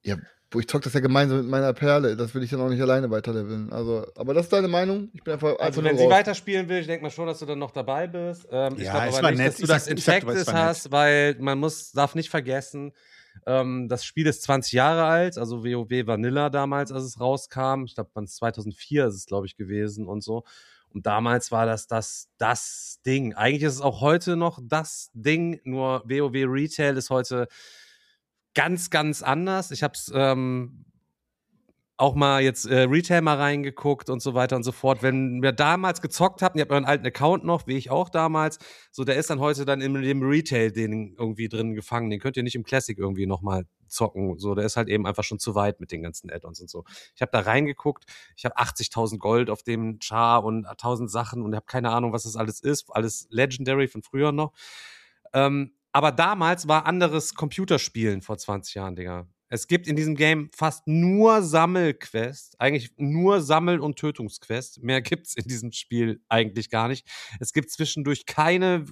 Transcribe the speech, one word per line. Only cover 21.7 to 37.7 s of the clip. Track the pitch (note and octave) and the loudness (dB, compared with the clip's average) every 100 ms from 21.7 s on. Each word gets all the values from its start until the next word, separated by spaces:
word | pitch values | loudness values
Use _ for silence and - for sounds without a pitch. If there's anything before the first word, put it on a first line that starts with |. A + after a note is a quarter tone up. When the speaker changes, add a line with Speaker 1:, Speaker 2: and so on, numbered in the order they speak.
| A2 - | -2 -4
Speaker 2:
das, | A2+ A2 - - _ | -6 -6 -12 -16 _
das | A2+ B2 - - - - | -2 0 -4 -12 -14 -8
Ding. | C3 C3+ B2 | -2 0 -2
Eigentlich | G2+ A#2 D3 | 0 2 2
ist | D3+ | 0
es | C3 | 0
auch | C#3 - | -2 2
heute | C#3 E3+ F3+ | 2 2 2
noch | E3+ E3+ E3 | 0 -2 -4
das | A#2+ D#3 D#3 - - | -4 -4 -4 -12 -14
Ding, | A2+ A2+ D#3+ E3+ E3 | -4 0 2 0 -4
nur | C3 C3 C3 C3 A#2 | -6 -4 -2 -2 -2
W | C3+ | -2
O | C#3+ | 0
W | C3 | 0
Retail | C3+ C3+ D3+ - C#3+ C3 | 0 0 -2 0 0 0
ist | - | 0
heute | C3 A#2+ B2+ A#2+ - - - - _ _ _ _ _ _ | -2 0 -4 -4 -8 -20 -20 -20 _ _ _ _ _ _
ganz, | - D3+ F3 - | 0 2 0 0
ganz | D#3+ D3+ D3 | 0 0 -2
anders. | - C#3+ F#3 F#3+ F3+ | 0 0 0 -2 -4
Ich | C3 | -4
hab's, | C#3+ - - | -4 -4 -6
ähm, | C3+ C3+ C3 B2+ B2+ B2 - - _ _ _ _ _ _ _ _ _ _ - | 2 2 2 0 -2 -6 -14 -20 _ _ _ _ _ _ _ _ _ _ 2
auch | C3+ | 2
mal | C3 C#3 C3+ | 4 4 6
jetzt, | C3+ A#2+ A2 | 4 0 2
äh, | C3 | 4
Retail | B2+ D3+ F3 E3+ | 6 4 4 2
mal | D#3+ C#3+ | 4 2
reingeguckt | C#3+ C#3+ C#3 C3+ D3 C#3 - | 2 0 -4 -2 0 0 -2
und | B2+ | -4
so | C#3 | -2
weiter | B2 B2+ | 0 2
und | B2+ | 0
so | A#2 | -2
fort. | A#2+ C3 B2+ | 0 0 2
Wenn | B2+ C3 C3 B2 | 2 0 -2 0
ihr | C3 | 0
damals | B2 D3 F3 F#3 F3 | 2 2 4 0 -2
gezockt | D#3 - C#4 - | -6 2 2 2
habt, | F#3 D#3 | 0 0
ihr | |
habt | C#3+ | 2
euren | C#3+ | 2
alten | C3 D3 B2+ | 2 0 0
Account | - C#3+ F#3 | 0 2 2
noch, | - E3+ | 0 -2
wie | - | -2